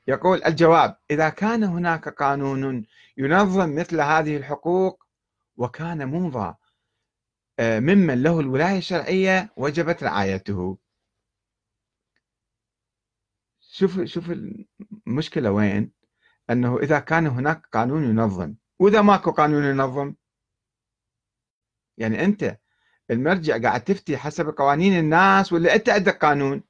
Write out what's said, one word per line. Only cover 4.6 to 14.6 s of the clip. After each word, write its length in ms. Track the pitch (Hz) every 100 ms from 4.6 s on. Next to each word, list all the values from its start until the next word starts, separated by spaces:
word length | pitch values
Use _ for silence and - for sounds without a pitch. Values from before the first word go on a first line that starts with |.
| 165 185 185 - _ _ _ _ _ -
وكان 520 | 120 - 165 160 131
ممضى، 460 | 160 180 123 92 - _ _ _ _ _ _ _ _ _ -
آه، 220 | 117 110
ممن 420 | 139 202 170 123
له 180 | 147 170
الولاية 380 | 135 131 175 190
الشرعية، 760 | - 175 - 185 190 190 208 -
وجبت 460 | 147 143 160 170
رعايته. 760 | 139 92 98 95 - 98 92 95 _ _ _ _ _ _ _ _ _ _ _ _ _ _ _ _ _ _ _ _ _ _ _ _ _ _ _ _
شوف، 400 | _ - 190 185
شوف 260 | 170 170 170 170 - 214